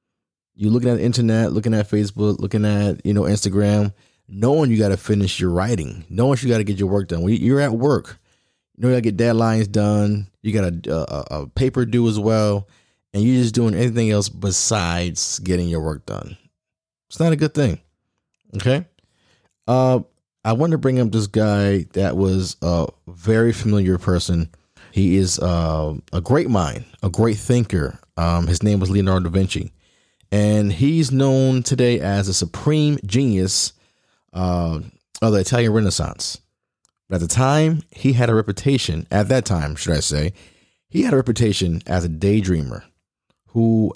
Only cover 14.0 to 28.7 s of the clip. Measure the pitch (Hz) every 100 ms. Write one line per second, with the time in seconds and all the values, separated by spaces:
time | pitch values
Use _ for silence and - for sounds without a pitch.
14 | 110 104 98 85 98 85 - 107 85 87
15 | 87 82 - - 87 90 87 82 78 76
16 | - 50 - 90 _ _ _ _ _ _
17 | _ - 160 147 156 - 131 - _ _
18 | _ _ _ _ _ - 127 143 170 _
19 | _ _ _ _ _ _ - 127 131 127
20 | - _ _ _ 110 113 165 156 131 127
21 | 117 110 101 110 107 101 101 98 82 92
22 | 95 82 95 95 87 - 85 85 76 -
23 | - 87 95 110 117 - 110 104 92 90
24 | - 90 - 85 82 - _ _ - 101
25 | 95 98 90 - 90 85 82 78 78 76
26 | - 90 87 143 143 104 76 53 - -
27 | 95 85 113 101 - 123 110 90 67 -
28 | _ - 85 85 85 87 107